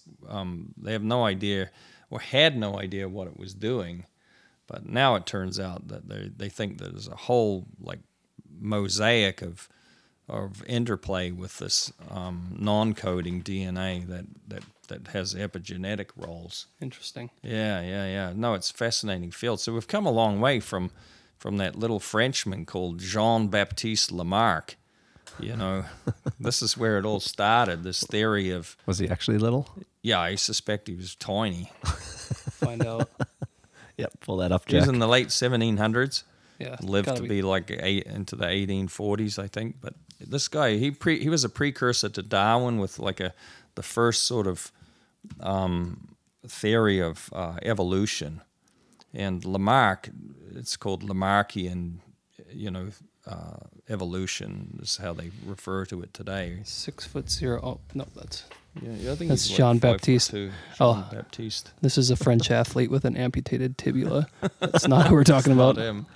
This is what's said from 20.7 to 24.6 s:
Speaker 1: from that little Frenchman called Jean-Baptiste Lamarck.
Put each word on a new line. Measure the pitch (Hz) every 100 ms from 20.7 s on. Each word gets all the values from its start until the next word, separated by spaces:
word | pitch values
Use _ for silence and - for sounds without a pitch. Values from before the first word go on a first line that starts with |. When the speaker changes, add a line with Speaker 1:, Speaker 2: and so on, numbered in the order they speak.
| 98 90 - - - _ _
Speaker 1:
from | - 101
that | 92
little | - 117 107
Frenchman | - 110 127 135 107 95
called | 82 90 90 85
Jean-Baptiste | 92 107 113 113 107 104 101 104 113 110 -
Lamarck. | 87 85 98 113 80